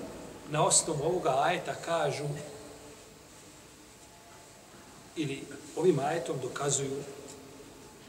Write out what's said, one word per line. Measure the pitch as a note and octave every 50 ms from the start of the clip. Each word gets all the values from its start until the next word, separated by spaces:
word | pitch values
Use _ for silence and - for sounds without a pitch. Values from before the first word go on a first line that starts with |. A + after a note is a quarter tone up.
| - - - - - - - - - -
na | D3 D3+ E3+
osnovu | F#3+ - - - E3 D#3+ C#3+ C#3
ovoga | E3 F3+ F3 - D#3 G#2+ C3+ C#3+
ajeta | D#3+ F3+ F3+ - D3 C3+
kažu, | - - E3 E3+ E3 D#3 C#3+ B2+ - D3 D3 D3+ D3 - - - - - - - - - - - - - - - - - - - - - - - - - - - - - - - - - - - - - - - - - - - - - - - - - - - - - - -
ili | E3+ D3+ C3+ C3+ C3+ - - - - - - -
ovim | - E3 F#3 E3 C3+
ajetom | C3+ D3 E3 E3+ - - D#3 C#3 B2+
dokazuju | A#2 - - C#3 D3 C3+ C#3 C#3 C3 C3+ - - - - - - - - - - - - - - - - - - - - - -